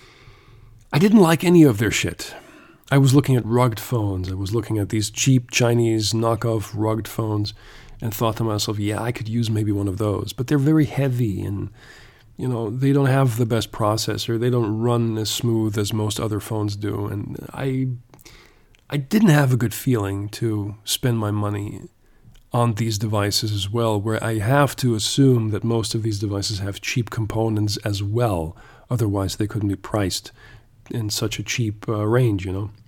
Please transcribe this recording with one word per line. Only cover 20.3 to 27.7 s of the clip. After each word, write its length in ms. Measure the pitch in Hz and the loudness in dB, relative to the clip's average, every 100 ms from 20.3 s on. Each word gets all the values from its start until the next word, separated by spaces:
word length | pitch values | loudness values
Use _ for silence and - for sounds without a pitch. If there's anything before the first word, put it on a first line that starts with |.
| - | -6
to 360 | 117 107 101 104 - | -4 -2 -6 -8 -6
spend 340 | - 131 113 | -2 0 0
my 120 | 104 | 0
money 580 | 104 101 104 101 98 - _ _ _ - - _ | 0 -2 -4 -6 -10 -16 _ _ _ -20 -20 _
on 220 | 120 120 107 | 0 0 0
these 220 | 113 104 | -2 -2
devices 540 | 110 107 104 - 107 | -2 0 0 0 -2
as 180 | 104 98 | -2 -2
well, 300 | 117 117 104 | 0 0 0
where 240 | 110 110 | 0 -2
I 140 | 110 110 | -2 -2
have 400 | 104 143 143 - | 2 4 2 2
to 180 | 127 110 | 0 0
assume 540 | - - 135 123 110 | 0 4 6 6 2
that 160 | 101 113 | -2 0
most 280 | 113 110 | -2 -2
of 100 | 113 | -2
these 160 | 110 101 | -2 -2
devices 400 | 104 98 95 101 | -2 -2 -4 -4
have 200 | 98 95 | -6 -8
cheap 300 | - 127 - | -4 -2 -2
components 640 | - 104 110 110 107 104 | -2 -2 0 0 0 0